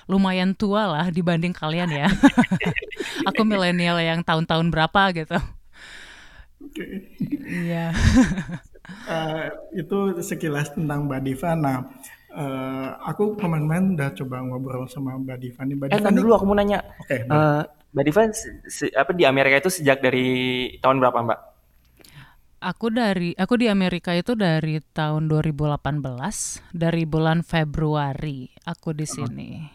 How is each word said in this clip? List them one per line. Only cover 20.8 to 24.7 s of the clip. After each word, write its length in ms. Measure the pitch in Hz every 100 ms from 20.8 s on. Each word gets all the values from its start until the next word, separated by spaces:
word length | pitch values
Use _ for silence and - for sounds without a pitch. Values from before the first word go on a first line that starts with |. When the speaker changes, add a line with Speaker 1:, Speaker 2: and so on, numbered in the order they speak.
| 131
Speaker 3:
tahun 160 | 135
berapa, 160 | 127 117
Mbak? 220 | 117 - - - _ _ _ _ - - - _ _ _
Speaker 1:
Aku 320 | 185 - 226
dari, 400 | 226 220 185 175
aku 240 | - 190 247
di 80 | 233
Amerika 480 | 196 180 175 -
itu 240 | 175 180 233
dari 400 | 185 156 156